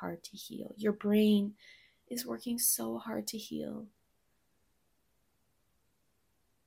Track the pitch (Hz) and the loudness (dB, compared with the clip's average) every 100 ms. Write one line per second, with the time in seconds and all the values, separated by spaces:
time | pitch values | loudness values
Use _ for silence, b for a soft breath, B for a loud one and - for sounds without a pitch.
0 | 180 170 - 202 - - - 208 214 202 | -8 -8 -12 -14 -12 -10 -10 -2 -2 0
1 | 208 214 214 208 202 b b b b b | 4 6 8 6 4 b b b b b
2 | - 240 247 226 247 240 - - 226 233 | -10 -8 -6 -6 -4 0 2 2 0 -4
3 | 220 220 214 220 - - - 220 214 _ | -4 -6 -4 -8 -6 -6 -6 -8 -12 _
4 | _ _ _ _ _ _ _ _ _ _ | _ _ _ _ _ _ _ _ _ _
5 | _ _ _ _ _ _ _ _ _ _ | _ _ _ _ _ _ _ _ _ _
6 | _ _ _ _ _ _ | _ _ _ _ _ _